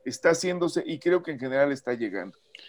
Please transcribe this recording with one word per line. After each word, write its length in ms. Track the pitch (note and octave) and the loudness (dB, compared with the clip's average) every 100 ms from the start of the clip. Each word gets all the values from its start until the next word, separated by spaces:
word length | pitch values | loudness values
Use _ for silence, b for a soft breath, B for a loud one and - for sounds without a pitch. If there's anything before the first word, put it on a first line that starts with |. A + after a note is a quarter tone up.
está 260 | C3 - E3+ | -10 2 2
haciéndose 520 | E3 F3+ F3+ E3+ E3+ | 4 0 0 0 0
y 140 | - D#3+ | -2 -2
creo 240 | F3 F3+ | 2 2
que 80 | F3 | 0
en 80 | C3+ | -6
general 340 | C3 C3+ C#3+ | -2 2 2
está 220 | C3+ B2 | 2 -4
llegando. 420 | A#2+ A2 F#2 F#2 - _ B | -2 -2 -4 -8 -12 _ B